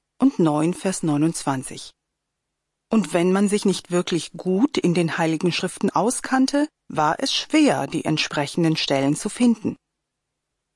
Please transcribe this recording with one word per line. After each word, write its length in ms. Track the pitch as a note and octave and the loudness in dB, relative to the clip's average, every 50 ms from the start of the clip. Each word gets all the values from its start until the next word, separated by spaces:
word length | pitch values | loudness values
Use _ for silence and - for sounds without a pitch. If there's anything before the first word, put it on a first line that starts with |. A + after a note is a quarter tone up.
| - _ _ _ | 0 _ _ _
und 220 | B3+ C4+ - - | 0 0 2 2
neun, 340 | F3+ D#3 D3 D3+ D3+ E3 F#3 | 2 2 2 2 0 -2 -2
Vers 300 | - - G3 F#3 - - | -2 -4 -6 -4 -2 -2
neunundzwanzig. 880 | D#3+ D3 C#3+ D3+ E3 E3+ - - D3+ C#3 C3 C3 - - - - - - _ _ _ _ _ _ _ _ _ _ _ _ _ _ _ _ _ _ _ | -2 0 2 2 0 0 -2 -4 -4 -4 -4 -8 -12 -14 -16 -16 -18 -20 _ _ _ _ _ _ _ _ _ _ _ _ _ _ _ _ _ _ _
Und 220 | - A3 F#3 - - | 0 0 0 0 0
wenn 200 | F3 E3+ F#3 F#3 | 0 2 2 2
man 160 | G3 G#3 G3+ | 2 2 0
sich 160 | G3 G#3 - | 0 0 0
nicht 280 | G3+ F3+ - - - F3 | 0 0 -2 -4 -4 -2
wirklich 400 | F3 F3+ - F#3 D#3+ - - - | -2 -2 0 -2 -4 -4 -6 -12
gut 440 | E3 - F#3 F#3 F#3+ A#3+ D4 - | -8 -4 -2 0 2 2 0 0
in 160 | - - F3 E3+ | 0 0 2 2
den 260 | F3+ F3 D#3+ D3 - | 2 0 0 0 0
Heiligen 340 | E3+ D#3+ D#3+ D#3 - F3 D#3+ | 0 0 0 0 0 -2 -2
Schriften 360 | - - F3+ - - - G3 | -2 -4 -6 -4 -2 -4 0
auskannte, 800 | - D3+ F3 A3+ B3+ - - - C4 C4 C4 C4 - C#4+ D4 D4+ - _ _ - | 0 2 0 0 0 -2 -4 -2 2 2 2 2 2 0 0 -2 -4 _ _ -6
war 320 | - - D3+ D3+ E3 - | -2 0 2 2 2 0
es 120 | - - - | 0 -2 -2
schwer, 540 | - - - - D#4 D4+ C4 D#3 C3+ C#3 | -4 -4 0 2 4 4 4 4 2 -2
die 180 | C3+ - D#3+ - | -4 -4 -4 -2
entsprechenden 720 | - D#3 D3+ - - - D#3 C#3+ C#3+ - - E3+ D#3+ D#3+ | -2 0 -2 -2 -2 -2 -4 -4 -2 0 0 2 2 2
Stellen 380 | D#3 - - D3 C3+ C#3 C#3 D3 | 0 0 0 0 2 2 2 0
zu 140 | - - G#3 | 0 -4 -6
finden. 480 | - - B3 A#3+ A3+ - - A2+ - - _ _ _ _ _ _ _ _ _ _ _ _ _ _ _ _ _ _ _ | -2 2 2 2 2 2 -2 -6 -6 -8 _ _ _ _ _ _ _ _ _ _ _ _ _ _ _ _ _ _ _